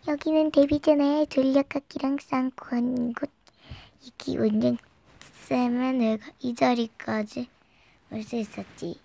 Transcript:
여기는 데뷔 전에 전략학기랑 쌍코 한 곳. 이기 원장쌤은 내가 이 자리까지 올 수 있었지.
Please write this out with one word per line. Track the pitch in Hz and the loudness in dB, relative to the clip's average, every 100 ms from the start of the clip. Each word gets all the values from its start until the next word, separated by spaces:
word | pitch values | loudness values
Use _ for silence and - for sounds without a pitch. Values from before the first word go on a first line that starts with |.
| - | -4
여기는 | 294 - 311 311 | -4 2 2 4
데뷔 | 302 285 294 | 6 4 4
전에 | - 294 285 294 302 | 4 4 4 2 2
전략학기랑 | - 269 269 277 285 - - 269 277 | 2 2 2 0 -6 -8 -6 -4 -4
쌍코 | - 269 262 - - 240 | -2 -2 -2 -6 -6 -2
한 | 240 254 240 | -2 -2 -4
곳. | 233 285 _ _ _ - - - _ | -4 -8 _ _ _ -20 -18 -20 _
이기 | 254 _ - 262 | -20 _ -8 -2
원장쌤은 | 220 214 247 240 - _ _ - - - - 254 247 240 254 262 | 0 2 2 0 -6 _ _ -20 -20 -20 -4 0 0 0 0 2
내가 | 226 220 220 - | 0 0 -6 -10
이 | 254 | -8
자리까지 | 240 254 240 226 _ - 220 214 - 247 _ _ _ _ _ _ | 0 2 2 -2 _ -6 -4 -4 -8 -12 _ _ _ _ _ _
올 | 220 | -12
수 | 214 240 | -8 -6
있었지. | 202 - 196 - 170 - | -6 -8 -14 -10 -10 -10